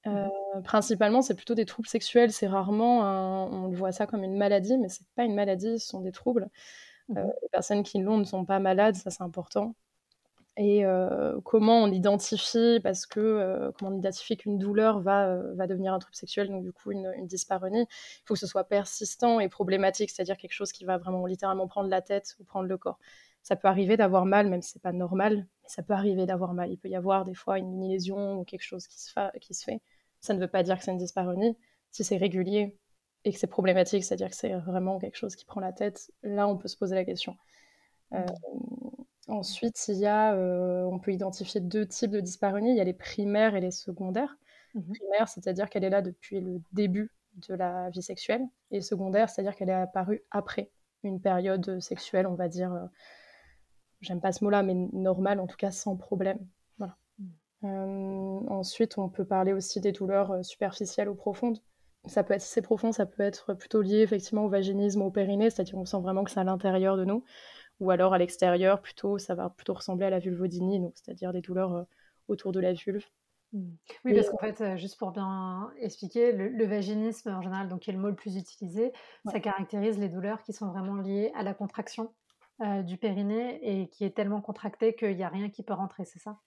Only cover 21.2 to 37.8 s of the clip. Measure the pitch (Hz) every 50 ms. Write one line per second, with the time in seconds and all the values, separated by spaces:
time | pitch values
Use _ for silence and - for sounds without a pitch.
21.2 | 180 180 185 180 - 190 190 185 185 180 - 208 196 190 185 185 185 - 202 202
22.2 | 202 - - _ 196 _ - 196 185 180 190 185 - 185 - _ _ - - -
23.2 | - _ _ _ _ - 196 185 - 196 190 190 196 180 220 220 214 190 185 185
24.2 | 180 190 196 208 208 202 180 180 175 - - - _ 180 175 180 180 170 185 190
25.2 | 190 214 214 208 190 - _ _ _ - - - 175 - 208 196 196 208 190 185
26.2 | 185 180 190 175 185 180 180 180 175 175 185 185 _ 190 190 185 175 190 196 196
27.2 | 190 185 185 - - - 196 190 185 185 185 185 190 190 190 190 180 185 196 202
28.2 | 202 196 196 190 180 - - 185 - - - 185 - - - - - - - -
29.2 | 202 196 - - - _ - - - - 226 226 _ _ _ _ _ _ _ _
30.2 | - - 214 190 185 180 - 190 180 175 185 180 - - 185 180 180 180 - 196
31.2 | 185 180 180 185 208 233 226 _ _ _ _ _ _ _ - - 214 - 202 185
32.2 | 180 202 170 190 185 180 202 208 208 202 202 _ _ _ _ _ _ _ _ _
33.2 | _ 208 196 - - - - - 185 185 180 190 180 180 - 196 180 - 190 180
34.2 | 190 185 - - - - 190 180 165 180 180 185 185 185 190 190 185 202 - -
35.2 | - 202 185 - - _ - 208 190 185 185 - 208 208 196 - - - _ _
36.2 | - 214 202 202 202 202 202 185 - 185 - _ 208 185 185 190 180 185 185 175
37.2 | - - 185 _ _ _ _ _ _ _ _ _